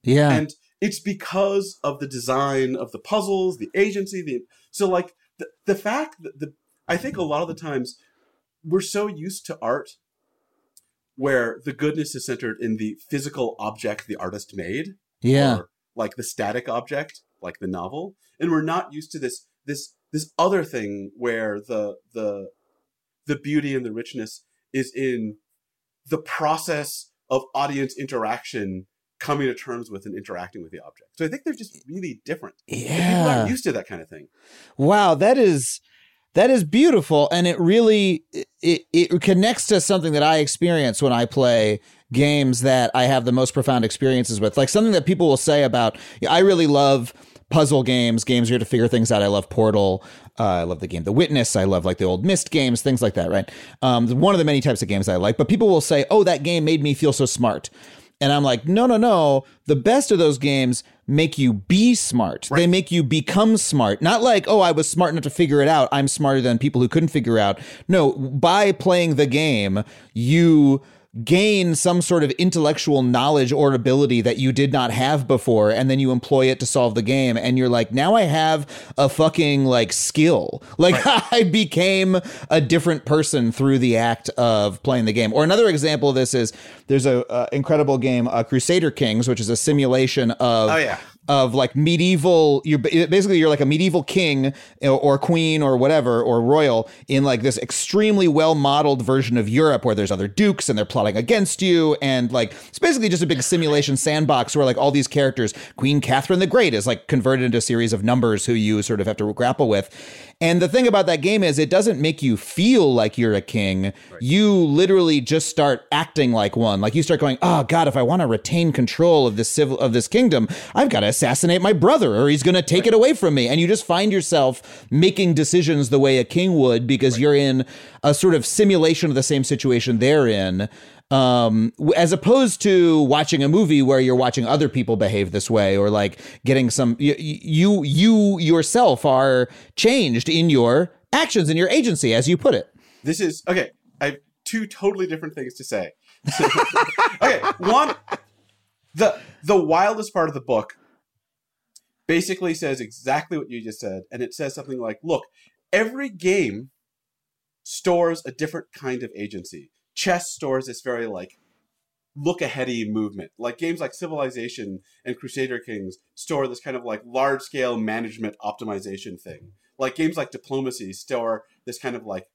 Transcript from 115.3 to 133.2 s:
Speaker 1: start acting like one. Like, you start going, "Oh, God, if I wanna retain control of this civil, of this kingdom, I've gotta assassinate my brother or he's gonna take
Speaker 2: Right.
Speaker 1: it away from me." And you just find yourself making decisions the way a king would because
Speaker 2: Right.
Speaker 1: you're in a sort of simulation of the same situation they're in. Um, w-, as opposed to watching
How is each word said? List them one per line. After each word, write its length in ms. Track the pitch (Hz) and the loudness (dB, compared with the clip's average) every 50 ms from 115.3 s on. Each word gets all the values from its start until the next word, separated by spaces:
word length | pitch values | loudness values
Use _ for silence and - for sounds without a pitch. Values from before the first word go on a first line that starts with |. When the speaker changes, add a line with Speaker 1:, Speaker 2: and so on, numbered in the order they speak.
| 151 160 - - | -2 -2 -2 -2
Speaker 1:
start 340 | - - 147 143 127 117 - - | -2 0 2 2 0 0 -4 -4
acting 400 | 139 151 160 - - 156 139 123 | -4 -4 -4 -4 -2 0 0 2
like 240 | 117 110 104 101 - | 2 2 0 0 0
one. 240 | 113 113 110 101 95 | 0 0 0 0 0
Like, 140 | 104 107 107 | 0 0 0
you 80 | 165 147 | 0 0
start 160 | - 170 143 | 0 0 0
going, 180 | - 175 127 - | 0 0 -2 0
"Oh, 220 | - 175 170 156 131 | 0 0 2 2 0
God, 240 | - 160 165 165 147 | 0 0 0 2 2
if 80 | 123 135 | 0 0
I 40 | 123 | 0
wanna 220 | 120 170 185 165 | 0 0 0 0
retain 460 | 123 113 104 - - 160 170 170 160 | 0 -2 -2 -2 -2 -2 0 0 0
control 560 | 139 - 123 110 - - 165 175 165 151 131 120 | 0 0 0 -2 0 2 4 4 4 4 4 2
of 80 | 101 | 0
this 140 | 107 113 - | -2 -4 -2
civil, 280 | - 151 151 131 135 - | 0 0 0 0 0 -2
of 120 | 135 123 | 0 0
this 160 | 113 123 110 - | 0 0 0 0
kingdom, 400 | - 226 254 226 151 120 110 - - - - - - | 2 2 4 4 4 2 0 0 -4 -8 -12 -6 0
I've 140 | - 285 254 | 0 0 2
gotta 200 | - 107 104 104 | 2 0 0 0
assassinate 540 | - - 151 120 127 - - 170 175 185 | 0 0 0 0 0 0 0 2 2 2
my 120 | 175 202 214 | 2 2 2
brother 420 | 156 165 214 302 294 208 131 101 | 4 4 4 4 4 4 2 2
or 140 | 107 135 143 | 2 2 2
he's 120 | 151 143 131 | 2 2 2
gonna 180 | 175 180 180 | 2 2 2
take 220 | - - 165 185 180 | 2 2 0 2 2
Speaker 2:
Right. 40 | 226 | 4
Speaker 1:
it 60 | 226 | 4
away 200 | 214 240 269 285 | 6 6 4 4
from 200 | - 202 170 147 | 2 0 2 2
me." 160 | 135 120 117 | 2 2 2
And 100 | 135 165 | 2 2
you 80 | 170 170 | 2 2
just 160 | 214 - - | 0 0 0
find 300 | - 170 180 202 214 190 | -2 -2 0 0 0 0
yourself 720 | 190 156 - 170 151 135 131 127 - - - - - - - | 0 -2 0 2 2 2 2 0 -2 -10 -20 -20 -20 -10 -2
making 440 | 127 147 175 190 185 196 196 175 160 | 0 2 2 2 2 2 2 2 2
decisions 560 | 147 151 - - 180 160 151 160 143 139 113 | 2 0 2 2 2 2 2 0 0 0 2
the 100 | 147 139 | 2 2
way 180 | 139 135 131 127 | 4 4 4 2
a 40 | 120 | 0
king 320 | - - 165 185 190 175 | 0 0 0 0 2 2
would 320 | 156 131 127 117 117 123 120 | 4 4 4 2 2 2 0
because 280 | 139 113 135 131 117 | 0 2 2 0 0
Speaker 2:
Right. 60 | 113 | 2
Speaker 1:
you're 140 | 139 147 143 | 2 2 4
in 300 | 143 139 135 131 131 127 - - - - - - - | 4 2 2 0 0 -2 -4 -8 -20 -20 -20 -10 -2
a 120 | - 147 147 | 0 0 2
sort 200 | - - 190 165 | 4 4 4 4
of 120 | 143 117 | 2 0
simulation 640 | - - - 208 202 190 170 160 160 165 - - 156 | 0 0 2 4 4 4 4 4 2 2 2 0 -2
of 60 | 131 | 0
the 80 | 135 131 | 0 0
same 200 | - 151 139 127 | 0 0 0 0
situation 560 | - 139 117 - 131 127 120 - 131 120 110 | -2 -2 -2 0 2 2 2 2 0 0 2
they're 280 | 120 135 151 156 131 117 | 2 2 4 4 4 2
in. 420 | 107 101 95 92 90 95 101 107 - - - - - - _ - | 2 0 0 -2 -2 -2 -4 -4 -8 -14 -20 -20 -20 -18 _ -2
Um, 600 | 139 135 131 127 123 123 117 113 107 110 110 117 - - | 0 2 4 4 4 4 2 2 2 2 0 0 -2 -2
w-, 160 | 151 151 - | 0 0 2
as 160 | 160 170 156 | 2 2 2
opposed 500 | 180 - - 196 240 269 262 214 - - | 2 0 2 4 4 4 4 2 0 0
to 400 | - 208 190 180 175 170 160 156 | 0 2 4 6 6 6 4 4
watching 400 | 147 127 143 151 | 4 4 2 2